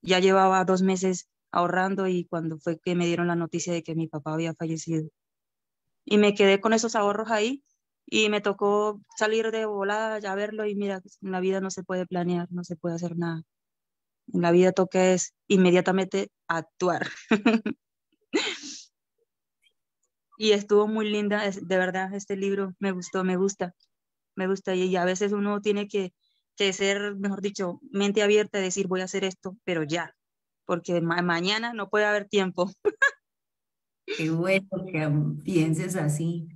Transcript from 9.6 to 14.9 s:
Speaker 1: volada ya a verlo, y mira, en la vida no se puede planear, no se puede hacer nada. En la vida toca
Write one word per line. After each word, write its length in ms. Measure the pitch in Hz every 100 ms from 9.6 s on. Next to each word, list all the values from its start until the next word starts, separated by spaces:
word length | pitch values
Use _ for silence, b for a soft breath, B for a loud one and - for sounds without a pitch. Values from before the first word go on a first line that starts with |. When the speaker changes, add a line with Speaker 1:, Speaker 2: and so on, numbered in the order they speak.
Speaker 1:
volada 540 | 220 202 196 208 220 220
ya 140 | 208
a 20 |
verlo, 320 | 190 208 214 214
y 80 |
mira, 260 | 202 202 190 185 _
en 100 | 196
la 80 | 185
vida 200 | 185 190
no 80 | 190
se 140 | 185
puede 200 | 180 185 180
planear, 420 | 180 175 175 175
no 120 | 175
se 120 | 175 170
puede 200 | 175 170
hacer 200 | 170 170
nada. 260 | 170 165 165 _ _ _ _ _ _ _ -
En 80 | 180
la 80 | 170
vida 200 | 175 185
toca 400 | 185 185